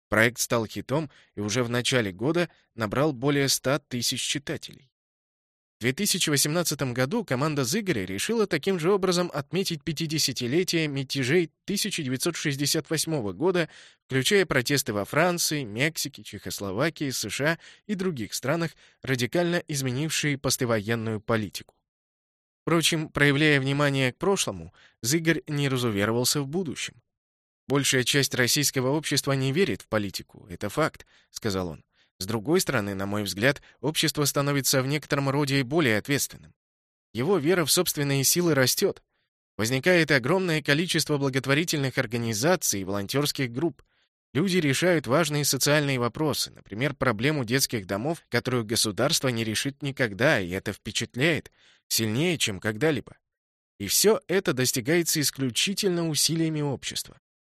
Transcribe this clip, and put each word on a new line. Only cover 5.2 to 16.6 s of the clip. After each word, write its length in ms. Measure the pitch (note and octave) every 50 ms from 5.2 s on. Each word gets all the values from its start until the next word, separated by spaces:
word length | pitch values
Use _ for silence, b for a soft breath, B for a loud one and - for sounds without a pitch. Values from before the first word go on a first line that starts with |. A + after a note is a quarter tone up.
| _ _ _ _ _ _ _ _ _ _ _
В 40 | -
две 120 | G#2+ B2+ C#3
тысячи 360 | - G#3 - - F3+ - D#3+
восемнадцатом 640 | D3 C3+ - D3 D3+ F3 E3 - D#3 - C#3+ B2+ A#2
году 320 | B2+ B2+ C#3 G#3 A#3+ F#3+
команда 400 | - C3+ B2 D3 D#3+ D3 C#3+ C3
Зыгоря 400 | A2+ D#3 A#3 G#3 F#3 D3 G#2 F2+
решила 400 | F#2 F#2+ G2 - - A3+ A#3 G#3
таким 340 | - F#3 D3 - G3 F#3+ E3+
же 140 | D3+ F#3 G#3
образом 380 | F#3+ F#3 F#3 E3+ F3+ F3 E3+ -
отметить 500 | D3 C#3 - D#3 F#3 F#3+ - E3+ C#3+ -
пятидесятилетие 1040 | E3+ D3+ - E3 D3 D#3+ C#3+ - - A#2+ - B2 A#2 C#3 F3 F#3 - E3+ E3 D#3+
мятежей 640 | D3 C#3 C#3 C3+ B2+ - C#3 B2+ A#2+ D#3+ F#3 E3 D3+ _ _ -
тысяча 380 | - G3+ G3+ - G3+ - - D3
девятьсот 320 | B2 C3 B2+ - F3+ E3
шестьдесят 540 | - - D#3 C#3 C3+ C#3+ C3+ - D#3+ - -
восьмого 420 | E3 D3 - D#3+ D#3+ C#3 G#2 G2 E2+
года, 340 | G2 D3+ F#3+ F3+ F3+ D#3 B B B B B B B B
включая 400 | - C3 C3 B2+ - G#3 G3 F3+
протесты 480 | - - C3 A#2+ - C#3+ C3 - - G#2
во 120 | G2+ G2
Франции, 580 | - - D3 E3+ F3+ F3 E3 - - D#3+ D3 C3
Мексике, 600 | G2+ G2+ A#2 C#3 D#3+ E3 - - C#3+ - - G#2+
Чехословакии, 880 | - - G2 - F#2 - -